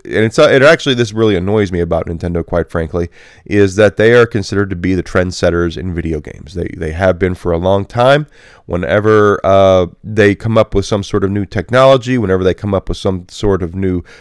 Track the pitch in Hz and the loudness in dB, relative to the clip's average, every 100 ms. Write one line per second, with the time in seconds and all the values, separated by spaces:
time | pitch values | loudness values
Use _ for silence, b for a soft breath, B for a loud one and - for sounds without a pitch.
0 | - 76 110 135 151 131 139 165 143 123 | -6 -2 -2 2 4 4 4 2 0 -2
1 | 113 107 110 95 92 107 101 90 85 85 | -2 0 0 0 0 -2 -2 -2 -2 -4
2 | 85 85 87 87 82 87 82 85 80 87 | -4 -8 -6 -6 -4 -4 -4 -6 -6 -6
3 | 85 B B B - 101 98 92 104 - | -6 B B B -4 2 2 4 2 4
4 | 110 120 113 113 98 98 101 90 90 92 | 4 4 4 0 -4 -4 -4 -4 -2 -2
5 | - 95 90 85 90 85 85 80 92 85 | -2 -2 -2 -2 -2 0 -2 -4 -8 -6
6 | 82 78 - - - 90 85 - 82 80 | -6 -6 -10 -18 -14 -10 -10 -8 -8 -2
7 | 95 85 92 90 87 85 92 98 98 120 | 0 0 -2 -4 -4 -2 0 0 -2 0
8 | 123 143 151 b b b - 87 76 101 | 2 2 0 b b b -8 -6 0 0
9 | 104 107 104 101 - 98 95 92 90 - | 4 4 4 2 2 4 4 4 0 -6
10 | - 110 101 98 110 110 110 101 95 107 | -8 2 2 2 0 0 0 -2 -2 -4
11 | 95 104 95 101 98 - 87 123 135 135 | -4 -4 -2 -4 -6 -8 -2 2 4 4
12 | 117 127 101 92 92 87 104 98 - - | 2 -2 0 0 0 -2 -4 -4 -4 -6
13 | 101 92 90 - 104 95 87 90 95 90 | -4 -6 -10 -4 -2 -2 -4 -6 -4 -4
14 | - B | -8 B